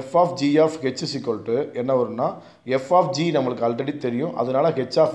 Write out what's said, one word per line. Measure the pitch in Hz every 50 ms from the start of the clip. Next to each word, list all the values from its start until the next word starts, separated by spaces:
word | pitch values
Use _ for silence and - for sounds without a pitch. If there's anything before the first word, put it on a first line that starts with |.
| -
f | - - 170
of | 180 175 - -
g | 143 143 143 156 160
of | - - - 135
h | 127 127 - 165
is | - - 135
equal | - 117 110 104 - 117
to | 117 131 151 - - 120
என்ன | 123 131 131 127
வரும்னா, | 120 110 117 113 135 175 196 - - - - _ _ 120 123 135
f | - - 180 180
of | 180 151 131
g | 139 165 170 151
நம்மளுக்கு | 143 131 123 123 110 117 117
already | 120 120 139 143 143 131 131
தெரியும், | 123 120 120 147 170 - -
அதனால | 123 123 131 135 151 165 156 135 127
h | 123 - 165 160
of | -